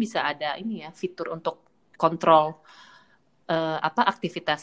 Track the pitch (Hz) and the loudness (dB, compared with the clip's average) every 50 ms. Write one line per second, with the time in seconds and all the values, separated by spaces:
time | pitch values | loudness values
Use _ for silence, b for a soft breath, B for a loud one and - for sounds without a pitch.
0 | 220 214 - 165 139 147 143 143 151 147 139 - 196 226 214 165 151 160 - - | -2 -2 -2 -2 -2 -2 -2 -4 -4 -6 -6 -6 -6 -8 -8 -8 -10 -12 -12 -8
1 | - 180 180 - 165 - 165 160 - 170 - - _ _ _ _ _ _ _ - | -8 -6 -6 -6 -8 -8 -8 -6 -6 -6 -6 -8 _ _ _ _ _ _ _ 0
2 | 170 165 170 170 - 165 160 156 156 156 156 - b b b b b b b b | 0 0 2 2 4 6 8 8 6 4 -2 -8 b b b b b b b b
3 | b b b b b _ _ _ _ - 165 165 160 160 156 - - 160 - 240 | b b b b b _ _ _ _ -2 -2 -2 0 -2 -2 -2 -2 -2 0 2
4 | 233 247 - - - 165 - 165 - 160 151 - | 2 0 0 -2 -4 -6 -6 -4 -2 -2 -2 -2